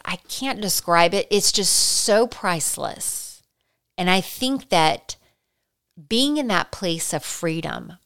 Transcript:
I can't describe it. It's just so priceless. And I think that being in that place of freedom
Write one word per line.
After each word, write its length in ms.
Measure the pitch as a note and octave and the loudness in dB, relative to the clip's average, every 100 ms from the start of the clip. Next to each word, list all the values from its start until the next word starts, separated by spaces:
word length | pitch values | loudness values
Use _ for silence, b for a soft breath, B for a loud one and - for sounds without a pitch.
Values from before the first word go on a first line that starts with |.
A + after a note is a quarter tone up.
I 120 | - F3 - | -8 -10 -10
can't 320 | - C4+ G#3 | -8 -6 -4
describe 520 | G3+ - - E3+ F3 | -4 -2 2 4 6
it. 140 | G3 - | 4 0
It's 220 | G3+ - | 2 2
just 220 | - F#3 | 2 2
so 560 | - - - - G#3 A#3+ | 2 2 0 2 4 2
priceless. 960 | - G3 E3 - - C3+ - - - - - _ _ _ _ _ - | 0 -2 -2 -2 -4 -6 -6 -8 -8 -10 -18 _ _ _ _ _ -4
And 120 | F3+ | 2
I 120 | F#3+ | 2
think 480 | F3+ - B3+ C4+ - | 0 -4 -2 -2 0
that 480 | F3+ D#3+ - - - _ _ _ _ _ _ _ - D3 | 4 4 2 -6 -18 _ _ _ _ _ _ _ -20 -4
being 280 | A3+ C#4 D4 | 0 2 0
in 100 | B3+ | 0
that 240 | F#3 - | 0 -2
place 420 | - F#3 E3 - | -4 -4 -4 -4
of 120 | D3+ | -4
freedom 720 | - - E3+ D#3+ D#3+ A#1 - F3 | -6 -4 -4 -2 -6 -8 -12 -18